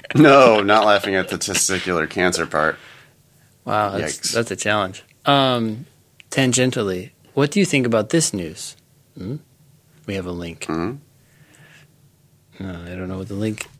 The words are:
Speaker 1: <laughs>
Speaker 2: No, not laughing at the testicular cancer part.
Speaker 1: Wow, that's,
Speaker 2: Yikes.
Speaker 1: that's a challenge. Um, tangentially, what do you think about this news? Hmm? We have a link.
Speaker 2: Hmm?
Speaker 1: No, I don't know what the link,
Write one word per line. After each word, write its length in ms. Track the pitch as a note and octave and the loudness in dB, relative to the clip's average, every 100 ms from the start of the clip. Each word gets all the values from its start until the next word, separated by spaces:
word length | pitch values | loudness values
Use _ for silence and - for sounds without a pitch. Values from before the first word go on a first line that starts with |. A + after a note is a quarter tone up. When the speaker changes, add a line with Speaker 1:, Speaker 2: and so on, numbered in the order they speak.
Speaker 1:
<laughs> 140 | - - | 0 6
Speaker 2:
No, 460 | D3 C3+ B2 G#2+ | 8 10 8 6
not 200 | G2+ G#2+ | 4 4
laughing 300 | G#2 G2+ G2+ | 4 2 2
at 140 | F#2+ F2+ | -2 -2
the 80 | F2+ | -6
testicular 720 | - F2+ - F#2 F#2 E2+ D#2 | -4 -2 -2 -2 -2 -2 -2
cancer 340 | G2 F2+ E2+ | 0 0 0
part. 320 | D#2+ D2+ D#2 - - - - _ _ _ _ _ | -2 0 0 -2 -12 -20 -20 _ _ _ _ _
Speaker 1:
Wow, 260 | - G#2 G#2 G2 | -4 -2 -2 -4
that's, 200 | - - | -6 -6
Speaker 2:
Yikes. 140 | - | -6
Speaker 1:
that's 160 | A#2 A2+ | -4 -4
a 60 | F#2 | -6
challenge. 480 | G#2 G#2+ F#2 F#2+ - _ - | -2 -2 -2 -8 -20 _ 0
Um, 600 | C#3 C3+ B2 A2+ A2+ - _ _ - _ | 2 2 0 -2 -6 -12 _ _ -20 _
tangentially, 800 | - C3 A#2+ B2+ B2+ G2 F2+ - - _ | 0 0 2 0 0 -4 -6 -10 -18 _
what 180 | C3+ C#3+ | -2 0
do 80 | G3+ | 0
you 60 | F#3 | 2
think 200 | C#3+ A#2+ | 2 2
about 240 | A2+ A2 | 0 0
this 240 | E3+ - | 0 0
news? 420 | G2 E2 - - - _ _ _ - | -4 -8 -12 -16 -18 _ _ _ -14
Hmm? 200 | F#2 C#3+ - _ _ _ _ _ - | -12 -12 -14 _ _ _ _ _ -10
We 80 | |
have 120 | G2 F2+ | -8 -8
a 60 | |
link. 320 | F2 E2+ D#2+ | -8 -10 -10
Speaker 2:
Hmm? 300 | - D#2+ F#2 C#3 - _ _ _ _ - - - - _ _ _ _ _ _ - | -8 -4 -6 -8 -16 _ _ _ _ -20 -20 -20 -20 _ _ _ _ _ _ -14
Speaker 1:
No, 240 | F#2+ F2 | -14 -12
I 120 | F2 F#2 | -14 -12
don't 100 | F#2 | -10
know 120 | F#2+ | -10
what 100 | F#2+ | -8
the 60 | |
link, 340 | G2 A2 G#2+ - | -6 -4 -6 -12